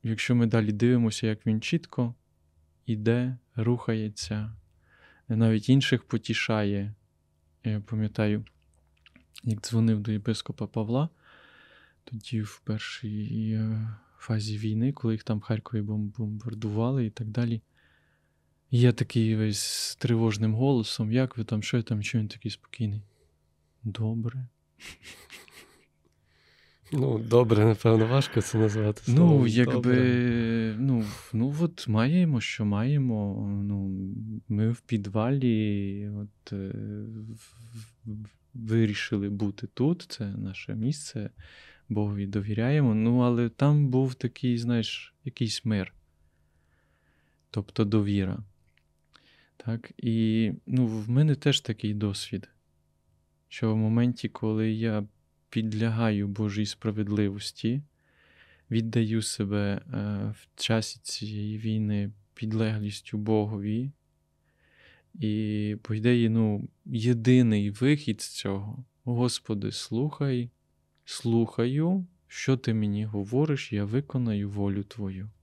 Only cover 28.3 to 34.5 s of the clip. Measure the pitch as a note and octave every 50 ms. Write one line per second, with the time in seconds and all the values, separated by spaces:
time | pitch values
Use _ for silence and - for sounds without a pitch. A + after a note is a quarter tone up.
28.3 | - A#2 G2+ - - A2+ A2 G#2+ G#2 A2 G#2+ G#2 G#2 - - - A#2+ C#3+ F3 E3+
29.3 | D3+ C#3 B2+ G#2 G#2+ A#2+ B2 B2 C3 B2 A#2+ B2 B2+ B2+ B2+ B2+ B2 B2 B2 B2
30.3 | A#2 A#2 A#2 A2+ A2+ A2+ A2+ A2+ G#2+ G#2+ B2+ C#3 C3 A#2 A2 G#2 A2 - - -
31.3 | - G#2+ A#2 C3+ C#3+ D3+ E3+ E3 E3+ - - - G#2+ A2 A2+ C3 D#3+ F3+ F3+ E3
32.3 | C#3+ A#2 - - - - A2 G#2 G2+ G2+ A2 B2+ D3 D3 C3+ B2+ A2+ G#2+ G#2 G2+
33.3 | G2 G#2+ G#2 G2+ G2+ G2+ G2+ G2+ G2+ G2+ G2 G2 F#2+ F#2+ F#2+ F#2+ G#2 A2 A2 A2
34.3 | A2 G#2+ - _